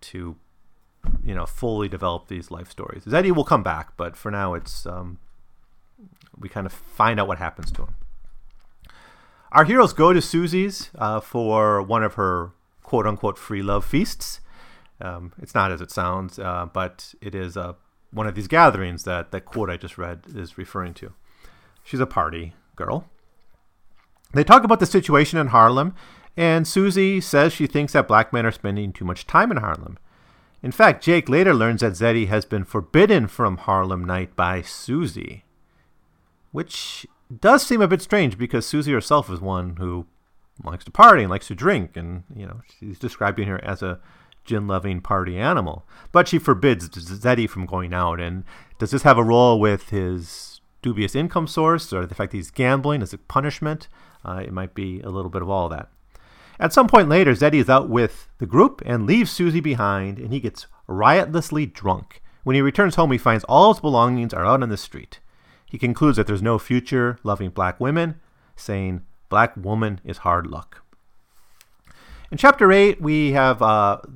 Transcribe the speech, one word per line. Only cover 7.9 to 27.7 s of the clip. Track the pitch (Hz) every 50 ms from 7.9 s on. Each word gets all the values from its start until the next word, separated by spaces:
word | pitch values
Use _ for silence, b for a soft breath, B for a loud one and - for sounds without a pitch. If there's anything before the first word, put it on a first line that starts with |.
| - - - - - - - - - - - - - - - - - _ b b b b b b b b b b b b b b
Our | - 143 156
heroes | 151 226 262 233 -
go | - - 156 175 185
to | 180
Susie's, | 170 - - 165 175 165 160 185 190 202 190 - - - -
uh, | - 113 107 107 110
for | - - - 123 117 110 107 110 107 107 104 101
one | 98 95 113 113
of | 110 104 -
her | - 101 92 90 87 85 87 - _ _ _ _ _ _
quote-unquote | - - 117 104 107 104 98 - 104 95 -
free | - - 107 98
love | 98 101 98 101 98
feasts. | - - 143 208 - - - - - - - b b b b b b b b b b _ -
Um, | - 92 87 87 87 90 - -
it's | - - -
not | 113 98 95 90
as | 78
it | 87 82
sounds, | - - 90 90 90 95 95 90 - -
uh, | 92 92 90 90 87 82
but | - 98 92 90 90 - - - - _
it | - 101 95
is, | 98 92 90 85 95
uh, | 87 87 90 - _ _ _ _ _ _
one | - 107 107 107
of | 98
these | 98 101 92
gatherings | 156 165 170 151 113 98 95 90 87 87 -
that | 95 90 87 82 -
that | - 95
quote | - - - 120 107 92
I | 87
just | 87 - 95 - -
read | 90 87 85 85 - - -
is | 110 90 82 - -
referring | 92 - - 101 92 87 85
to. | - - - - _ b b b b b b b b b b b b _
She's | - - 127
a | 127
party | 123 - 95 85 78 82 82 82 85 - _ _ _ _ -
girl. | 90 - - 160 - - - - _ _ _ _ _ - - _ _ _ _ _ _ - - - _ _ _ _ _ _ -
They | 139 151
talk | - 226 262 226
about | 214 226 -
the | 180
situation | 170 - 196 170 - 151 143 151 - - 160
in | 151 131
Harlem, | 113 117 113 117 123 131 147 180 185 B B B B B B B B -
and | 170 165 160 165 160
Susie | 160 - 190 190 202 180 196 190 190 196 190
says | 180 - - 143 147 165
she | - - 151
thinks | 135